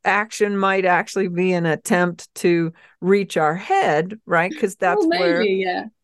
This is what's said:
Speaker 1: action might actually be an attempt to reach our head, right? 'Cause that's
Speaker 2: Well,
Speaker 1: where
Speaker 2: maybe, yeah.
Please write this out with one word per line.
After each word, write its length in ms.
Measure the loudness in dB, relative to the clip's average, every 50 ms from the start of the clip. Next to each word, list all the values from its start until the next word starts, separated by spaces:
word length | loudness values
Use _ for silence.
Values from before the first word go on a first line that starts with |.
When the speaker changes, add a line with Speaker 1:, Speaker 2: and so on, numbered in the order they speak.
| -2
Speaker 1:
action 520 | 0 0 0 0 -4 -2 -2 -2 0 0
might 280 | 0 0 0 0 2 2
actually 440 | 2 2 2 0 -2 -4 -4 -4 -2
be 240 | -2 -2 0 0 0
an 100 | 0 0
attempt 680 | 0 -2 -2 -2 -2 0 2 2 0 -2 -6 -14 -18 _
to 360 | -2 0 2 2 2 0 -2 -6 -10 -18 -20 _ _
reach 360 | 0 2 2 2 2 0 -2 0
our 180 | 0 0 0
head, 640 | -2 -2 0 0 2 2 2 2 0 0 -2 -8 -14 _
right? 260 | -2 0 0 0 0 -2
'Cause 220 | -4 -4 -4 -4
that's 300 | -2 -2 0 2 2 2
Speaker 2:
Well, 120 | 0 0 2
Speaker 1:
where 220 | 0 0 2 2
Speaker 2:
maybe, 120 | 0 0 0
yeah. 300 | 0 -2 -4 -4 -6 -8 -10 -16 _